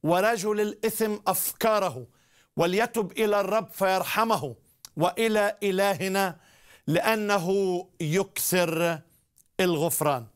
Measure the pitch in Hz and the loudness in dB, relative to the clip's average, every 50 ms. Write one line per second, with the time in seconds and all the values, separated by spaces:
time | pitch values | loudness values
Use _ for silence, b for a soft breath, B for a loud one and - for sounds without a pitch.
0 | - - 175 180 196 220 240 202 180 214 214 208 214 214 202 - - 220 220 - | 2 2 2 4 2 2 0 0 -2 -2 0 0 -2 -2 -4 -4 -4 -4 -2 -2
1 | 220 214 214 208 - - 185 - - - - _ - 226 214 208 196 175 120 127 | -2 -2 -2 -2 -2 -2 0 0 -2 -4 -4 _ 0 2 2 2 0 -2 -4 -8
2 | 123 b b b b b b b b b b - 165 175 180 208 226 233 - 226 | -14 b b b b b b b b b b 0 0 2 2 0 0 0 -2 -4
3 | 208 - - - 220 214 208 202 202 185 202 220 208 - - - 190 190 190 190 | -4 -4 -2 -2 0 2 2 0 0 0 -2 -2 -4 -4 -4 -2 0 2 2 0
4 | 175 - - 202 226 226 220 160 139 135 113 _ _ _ _ _ _ - _ 160 | -2 -2 0 0 2 2 0 -2 -2 -8 -10 _ _ _ _ _ _ -14 _ 0
5 | 160 180 - - 226 226 220 214 202 202 - - 208 202 190 185 196 202 196 - | 0 0 2 2 0 2 4 2 2 2 0 -2 -2 -2 0 2 2 0 0 -2
6 | 190 190 190 196 196 185 165 b b b b b b b b b b - 156 - | -4 -2 0 0 0 -2 -4 b b b b b b b b b b 0 0 2
7 | - 220 226 220 214 202 202 202 165 175 190 202 196 185 180 175 175 - _ _ | 2 2 0 0 0 0 0 0 2 0 0 0 0 0 -2 -2 -4 -8 _ _
8 | 170 147 156 196 190 196 _ - - - 185 185 175 160 160 160 170 170 165 156 | -4 -2 0 0 -2 -2 _ -6 -4 0 2 2 2 2 0 0 0 0 -2 -4
9 | - _ _ _ _ _ _ _ _ _ _ - 185 180 175 143 156 170 - - | -10 _ _ _ _ _ _ _ _ _ _ 0 2 2 2 0 0 0 0 0
10 | 151 147 139 123 113 107 _ | 0 0 0 -2 -4 -10 _